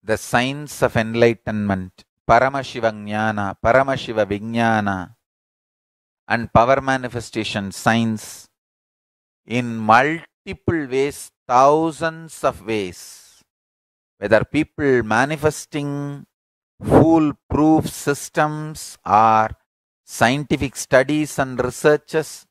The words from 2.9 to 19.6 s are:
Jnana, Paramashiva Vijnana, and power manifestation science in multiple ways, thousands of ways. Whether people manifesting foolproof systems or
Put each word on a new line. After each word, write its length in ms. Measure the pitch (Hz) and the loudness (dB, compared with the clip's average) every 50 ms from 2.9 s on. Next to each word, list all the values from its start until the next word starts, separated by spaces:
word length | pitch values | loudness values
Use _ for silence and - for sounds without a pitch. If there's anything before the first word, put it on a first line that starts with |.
Jnana, 640 | 107 107 104 104 107 107 110 110 107 104 101 98 92 _ - | -4 -4 -10 -6 -4 -2 -2 -2 -2 -2 -4 -6 -6 _ 2
Paramashiva 640 | 113 117 131 135 139 135 127 - - 113 107 104 | 4 4 4 4 2 -4 -6 -6 -4 -2 -2 0
Vijnana, 880 | 95 101 101 107 113 113 117 117 113 113 107 104 101 98 92 87 - _ _ _ _ _ _ _ _ _ _ _ _ _ _ _ _ _ _ _ _ _ _ _ | 0 -2 -6 -6 -4 -2 0 2 2 2 0 0 -2 -4 -4 -8 -12 _ _ _ _ _ _ _ _ _ _ _ _ _ _ _ _ _ _ _ _ _ _ _
and 240 | - 107 117 117 - | -4 -4 -4 -4 2
power 300 | _ 117 117 123 135 135 | _ 4 6 6 4 2
manifestation 920 | 135 135 135 131 127 120 120 120 113 - - 117 107 - - 107 98 95 | 2 -2 -2 -2 -4 -6 -8 -10 -10 -8 -8 -6 -6 -4 -6 -6 -6 -8
science 760 | 85 - - 123 113 117 117 113 110 104 - - - - - _ _ _ _ _ _ _ _ _ _ _ _ _ _ _ _ _ _ _ _ | -10 -2 0 2 2 2 0 -2 -4 -6 -10 -16 -20 -20 -20 _ _ _ _ _ _ _ _ _ _ _ _ _ _ _ _ _ _ _ _
in 320 | - 110 123 123 120 113 | -6 -6 -4 -4 -4 -8
multiple 1080 | 113 110 107 113 123 135 147 160 165 - _ _ _ _ 202 185 - _ - 175 160 143 | -6 2 4 4 6 6 2 -2 -6 -10 _ _ _ _ -14 -14 -6 _ -4 -2 -2 -4
ways, 440 | 123 127 135 135 143 - - - - _ _ _ | -2 -2 -2 -2 -2 -4 -10 -18 -20 _ _ _
thousands 960 | - 123 123 135 143 151 160 160 165 151 - 165 165 160 165 165 156 - - - | 2 4 6 6 6 6 4 0 -2 -4 -4 -6 -8 -6 -10 -20 -20 -14 -4 -4
of 220 | 139 - - 90 | -4 -4 -4 -6
ways. 760 | 104 110 107 98 92 85 - - - - - _ _ _ _ _ _ _ _ _ _ _ _ _ _ _ _ _ _ _ | -4 -4 -4 -4 -6 -10 -14 -20 -20 -20 -20 _ _ _ _ _ _ _ _ _ _ _ _ _ _ _ _ _ _ _
Whether 260 | _ 101 101 110 107 104 | _ 2 4 4 4 4
people 600 | _ - 147 156 _ _ - 151 139 127 123 113 | _ -2 -2 -2 _ _ -2 0 2 2 2 2
manifesting 1200 | 107 107 113 131 143 160 143 151 151 147 - - _ - 151 143 143 143 143 143 143 143 139 - _ _ _ _ _ _ _ _ _ _ _ 98 | 0 0 0 0 0 -2 -2 -2 -2 -2 -2 -14 _ -8 -8 -6 -6 -6 -8 -8 -10 -12 -14 -18 _ _ _ _ _ _ _ _ _ _ _ -4
foolproof 1040 | 104 - 139 139 165 165 160 156 147 139 _ _ _ - 139 151 156 160 160 147 | 2 4 4 6 6 4 4 2 0 -2 _ _ _ -2 2 4 4 4 2 2
systems 1120 | - - - - 147 143 - - - _ 170 151 151 151 151 156 156 156 - - - - _ _ | -4 -10 -6 -4 -4 -4 -4 -8 -6 _ -2 -2 -2 -2 -8 -10 -12 -12 -14 -16 -18 -20 _ _
or 460 | 92 98 107 110 113 110 110 110 110 - _ | 2 4 4 6 6 4 4 2 0 -6 _